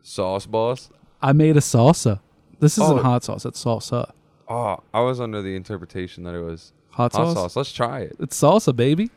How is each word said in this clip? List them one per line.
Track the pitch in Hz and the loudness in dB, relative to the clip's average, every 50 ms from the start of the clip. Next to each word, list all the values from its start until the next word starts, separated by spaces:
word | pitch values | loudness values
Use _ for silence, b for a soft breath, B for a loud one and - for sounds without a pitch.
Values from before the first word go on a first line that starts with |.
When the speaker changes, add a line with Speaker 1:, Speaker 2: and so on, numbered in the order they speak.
Speaker 1:
Sauce | _ - - - 95 92 95 98 - | _ -14 -8 -6 -4 -4 -4 -6 -6
Boss? | - 107 110 110 120 127 127 - _ _ _ _ _ _ _ | -4 -4 -2 -2 -2 -4 -6 -10 _ _ _ _ _ _ _
Speaker 2:
I | - 135 | 2 2
made | 139 151 156 156 156 | 4 6 6 6 4
a | 147 | 4
salsa. | - - - 117 117 139 170 - - 123 101 98 _ _ _ _ _ _ - _ | 2 4 2 6 6 6 6 4 2 -2 -2 -2 _ _ _ _ _ _ -4 _
This | 151 151 - 220 | 2 4 4 4
isn't | 214 156 147 127 | 4 4 4 4
Speaker 1:
Oh. | |
Speaker 2:
hot | 123 127 123 123 - | 4 2 2 2 -2
sauce. | - 104 101 - | -6 -10 -8 -10
It's | 123 - - | -10 -12 -6
salsa. | - 123 117 110 - - - 120 - - - _ _ _ _ _ _ - | -4 -2 -2 -2 -4 -6 -4 -4 -6 -6 -12 _ _ _ _ _ _ -10
Speaker 1:
Oh, | 113 120 117 104 92 - _ _ - | -8 -6 -4 -4 -6 -6 _ _ -2
I | 110 | -2
was | 120 127 131 123 | 0 0 -2 -4
under | 123 113 107 104 | -6 -8 -6 -8
the | 98 95 95 | -6 -6 -8
interpretation | 95 90 - 107 92 87 - - 95 90 90 - - 87 | -8 -8 -10 -12 -12 -12 -12 -10 -10 -10 -10 -12 -14 -12
that | 87 87 | -10 -10
it | 87 | -8
was | 85 82 82 82 - _ _ _ _ _ | -8 -10 -10 -12 -16 _ _ _ _ _
Speaker 2:
Hot | - - 120 120 | -4 -2 -2 0
Speaker 1:
hot | - 101 160 | 0 0 -2
Speaker 2:
sauce? | 170 170 | 0 0
Speaker 1:
sauce. | 104 90 90 - | -2 -4 -4 -4
Let's | 127 139 - | -6 -6 -6
try | - - 123 117 135 131 | -6 -6 -6 -4 -4 -8
it. | 98 76 - - | -10 -12 -10 -12
Speaker 2:
It's | - - - - | -10 -10 -2 2
salsa, | - 143 180 220 - - 127 | 4 6 4 6 4 2 0
baby. | 117 120 135 151 170 214 240 _ | 2 2 2 2 0 -2 -6 _